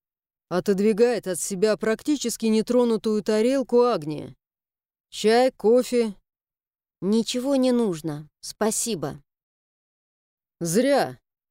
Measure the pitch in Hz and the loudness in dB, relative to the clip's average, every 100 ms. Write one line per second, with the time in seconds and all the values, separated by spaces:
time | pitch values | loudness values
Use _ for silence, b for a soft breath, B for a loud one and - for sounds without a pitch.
0 | _ _ _ _ - 175 208 190 208 202 | _ _ _ _ -8 -4 0 0 2 2
1 | 240 220 185 175 - 190 214 208 220 220 | 2 0 -4 -8 -6 -2 0 0 -2 -4
2 | - 294 233 - 226 220 214 247 240 220 | -2 -2 -4 -4 0 0 2 2 2 0
3 | 220 214 208 214 233 269 240 240 240 196 | -2 -2 0 0 2 0 2 2 2 0
4 | 151 151 143 - _ _ _ _ _ _ | -4 -10 -12 -18 _ _ _ _ _ _
5 | _ - 208 233 262 - 208 247 - 240 | _ -4 2 4 2 2 4 4 4 0
6 | 220 190 _ _ _ _ _ _ _ - | -2 -4 _ _ _ _ _ _ _ -8
7 | 180 226 - 247 262 277 254 240 220 160 | 0 0 0 -2 0 2 2 2 0 -2
8 | 160 147 156 _ - - 220 - 233 185 | -6 -10 -12 _ -14 -4 -2 -2 -4 -4
9 | 139 143 _ _ _ _ _ _ _ _ | -6 -10 _ _ _ _ _ _ _ _
10 | _ _ _ _ _ - 170 185 262 269 | _ _ _ _ _ -10 -4 0 2 2
11 | 143 123 _ _ _ | 0 -6 _ _ _